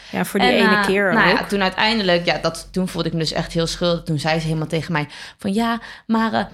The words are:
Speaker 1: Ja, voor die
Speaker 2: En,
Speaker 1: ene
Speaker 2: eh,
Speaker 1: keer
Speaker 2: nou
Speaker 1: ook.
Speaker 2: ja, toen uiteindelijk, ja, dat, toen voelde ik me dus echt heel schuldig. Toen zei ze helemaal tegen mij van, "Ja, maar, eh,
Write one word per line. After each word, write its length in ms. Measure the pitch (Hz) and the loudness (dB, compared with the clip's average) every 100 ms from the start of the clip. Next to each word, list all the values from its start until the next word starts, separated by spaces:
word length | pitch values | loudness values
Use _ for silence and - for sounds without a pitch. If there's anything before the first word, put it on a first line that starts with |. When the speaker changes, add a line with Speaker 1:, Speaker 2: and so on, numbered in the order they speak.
| - | -8
Speaker 1:
Ja, 140 | - 180 | -6 -2
voor 140 | 202 | 0
die 100 | 190 | 2
Speaker 2:
En, 60 | - | 4
Speaker 1:
ene 200 | 220 208 | 4 4
Speaker 2:
eh, 100 | 196 | 2
Speaker 1:
keer 280 | 196 196 | 2 2
Speaker 2:
nou 180 | 170 185 | 4 4
Speaker 1:
ook. 60 | 196 | 2
Speaker 2:
ja, 80 | - | 0
toen 160 | 202 | 0
uiteindelijk, 640 | 185 185 220 226 190 175 175 | 0 2 0 2 2 2 2
ja, 120 | 156 | 0
dat, 300 | 165 - - | 0 -4 -6
toen 160 | 185 185 | -4 -4
voelde 200 | 170 165 | -2 -2
ik 60 | |
me 60 | 165 | -2
dus 120 | 156 | -2
echt 220 | - 160 | -2 -2
heel 140 | 170 165 | -2 -2
schuldig. 360 | - 175 170 | 0 0 0
Toen 160 | 170 151 | 0 -2
zei 200 | 160 160 | 0 0
ze 60 | 156 | 0
helemaal 220 | 160 156 | -2 -2
tegen 240 | 165 143 | -4 -2
mij 160 | 151 143 - - - | -4 -4 -10 -18 -8
van, 160 | 196 | -4
"Ja, 260 | 202 233 233 - - - | 0 0 -2 -6 -14 -2
maar, 260 | 220 226 | 0 2
eh, 100 | 226 202 | 0 -2